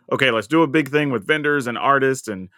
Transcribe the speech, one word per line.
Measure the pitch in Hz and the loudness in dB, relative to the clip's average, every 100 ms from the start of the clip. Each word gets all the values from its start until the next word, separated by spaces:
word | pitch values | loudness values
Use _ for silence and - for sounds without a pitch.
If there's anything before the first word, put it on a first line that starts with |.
| - | -6
"Okay, | 127 131 | 0 2
let's | 113 101 | 0 0
do | 160 | 2
a | 156 | 2
big | 151 139 | 0 0
thing | 147 147 | -2 0
with | 120 98 | -2 -2
vendors | 156 147 147 123 | 0 0 -2 -2
and | 113 | -2
artists | 117 139 135 131 - | 2 2 2 0 -6
and | 95 95 | -10 -12